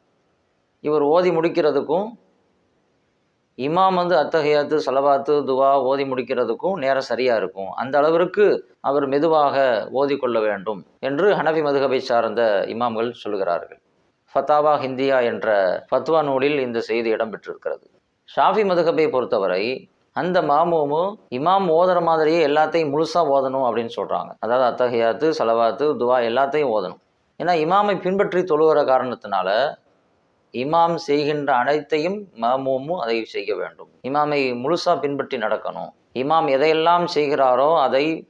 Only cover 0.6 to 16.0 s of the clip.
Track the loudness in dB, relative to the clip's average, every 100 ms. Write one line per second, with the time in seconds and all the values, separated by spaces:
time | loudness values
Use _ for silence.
0.6 | _ _ -2 0 2 4 2 2 0 2
1.6 | 0 0 -2 -4 -4 -12 _ _ _ _
2.6 | _ _ _ _ _ _ _ _ _ -8
3.6 | -2 2 2 2 2 2 2 0 2 2
4.6 | 2 -2 0 2 2 2 2 0 0 2
5.6 | 4 4 2 0 -2 -4 -4 -2 -2 -2
6.6 | -4 -2 -2 -2 -2 -2 0 0 -2 -8
7.6 | -10 -8 -2 2 2 2 0 2 2 2
8.6 | -4 _ -2 0 0 0 2 2 2 2
9.6 | 2 0 -2 -2 0 0 0 0 0 -2
10.6 | -6 -10 -12 -10 -6 0 0 2 0 0
11.6 | 0 0 0 -2 0 0 0 0 2 0
12.6 | -2 -4 -4 -2 -4 -6 -8 -4 -2 -2
13.6 | -6 -20 _ _ _ _ _ -4 2 2
14.6 | 2 2 -2 -2 0 2 0 0 0 2
15.6 | 2 -2 -2 -2